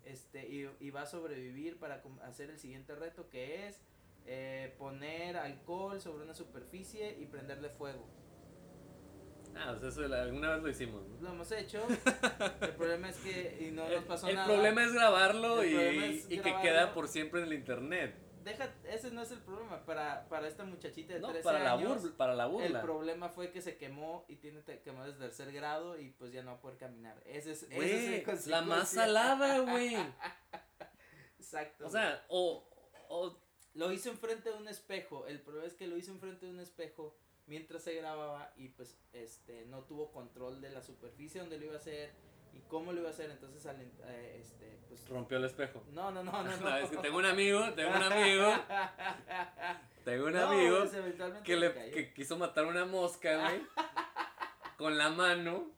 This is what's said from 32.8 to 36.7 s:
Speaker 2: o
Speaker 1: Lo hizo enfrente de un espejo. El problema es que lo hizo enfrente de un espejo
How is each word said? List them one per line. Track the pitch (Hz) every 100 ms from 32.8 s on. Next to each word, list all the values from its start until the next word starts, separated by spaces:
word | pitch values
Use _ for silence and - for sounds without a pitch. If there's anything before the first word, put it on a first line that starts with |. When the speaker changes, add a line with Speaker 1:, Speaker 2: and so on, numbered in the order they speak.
| - - -
Speaker 2:
o | 170 180 170 _ _ -
Speaker 1:
Lo | 151 170
hizo | 190 247
enfrente | 233 226 226 226
de | 214
un | 214
espejo. | 196 - 190 - 143 131
El | 147
problema | 143 151 170
es |
que | 170 185
lo | 175
hizo | 180
enfrente | 190 190 185 185
de |
un | 180
espejo | 175